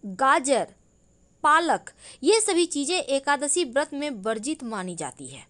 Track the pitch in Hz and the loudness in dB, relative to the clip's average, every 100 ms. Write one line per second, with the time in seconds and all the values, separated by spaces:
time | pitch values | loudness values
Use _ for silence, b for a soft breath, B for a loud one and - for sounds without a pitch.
0 | 208 185 269 302 269 254 165 - _ _ | -12 0 4 4 4 0 0 -10 _ _
1 | _ _ _ _ 302 311 339 214 - - | _ _ _ _ 4 4 4 0 -2 -20
2 | B B 269 440 427 339 349 285 277 359 | B B 2 4 4 2 2 0 -2 -2
3 | - 277 277 285 285 349 320 240 302 285 | 0 -2 0 -2 0 -2 0 -2 -2 -4
4 | 294 233 202 220 226 311 240 220 185 170 | -6 -6 -4 -4 -6 -8 -8 -8 -8 -8
5 | 147 - 135 131 - | -10 -12 -18 -18 -20